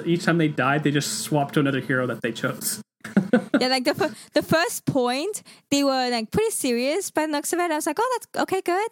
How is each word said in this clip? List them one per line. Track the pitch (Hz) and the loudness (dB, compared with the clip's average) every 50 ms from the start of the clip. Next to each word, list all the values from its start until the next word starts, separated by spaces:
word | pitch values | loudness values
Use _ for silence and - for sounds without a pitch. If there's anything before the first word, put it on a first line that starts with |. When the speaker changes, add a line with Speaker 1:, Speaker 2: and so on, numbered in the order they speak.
| - | 0
Speaker 1:
Each | 170 170 170 - | 0 0 2 2
time | - 165 170 | 2 2 4
they | 160 156 | 2 2
died, | 147 - 123 131 139 151 147 | 2 2 2 2 2 2 2
they | 147 143 | 2 2
just | 147 135 - - - | 0 0 -2 -4 -6
swapped | - - 156 147 139 139 - | -4 -2 0 0 0 0 0
to | 156 | 0
another | 147 139 135 131 | 2 2 0 -2
hero | 123 - 135 127 127 | -2 0 0 0 0
that | 120 113 107 - | -2 -2 -4 -4
they | 117 110 | -6 -4
chose. | - - 131 - - - - - - - | -4 -4 -4 -4 -4 -6 -6 -6 -8 -10
<laughs> | _ _ _ - - - 208 185 190 - 247 - - - 262 | _ _ _ -18 -4 0 0 2 4 2 0 2 2 0 0
Speaker 2:
Yeah, | 247 254 | 2 2
like, | 262 262 247 | 0 0 2
the | 262 - | 0 0
fir-, | - - 302 220 - - - - | 2 0 -2 -2 -6 -12 -4 -2
the | 294 294 | -2 0
first | - 339 320 339 - - - - | 2 2 2 2 0 -2 -4 -4
point, | - - 277 247 240 247 262 311 403 415 - - - - - _ _ | -2 0 2 2 2 0 0 -2 -4 -6 -8 -12 -16 -20 -20 _ _
they | 285 285 285 | 2 2 4
were, | 277 262 262 254 247 | 4 2 2 2 0
like, | 247 233 226 - | 0 -2 -2 -2
pretty | - 403 427 453 | 0 0 0 0
serious | - - - 269 240 233 247 269 302 403 381 - | 0 0 0 0 0 2 2 0 0 -2 -2 -2
by | - 320 311 | -2 -2 0
the | 311 302 | 0 0
looks | 285 302 - - | -2 -2 -2 -2
of | 339 | 0
it. | 349 349 | 0 0
I | 311 | 0
was | 302 311 | -2 -2
like, | 339 294 - | -2 -2 0
"Oh, | 453 508 508 453 | 0 0 -2 -4
that's, | - - - - - | -6 -6 -6 -4 -2
okay, | - - 381 370 | -2 -2 -2 0
good, | - 339 370 427 453 | 0 0 0 -2 -2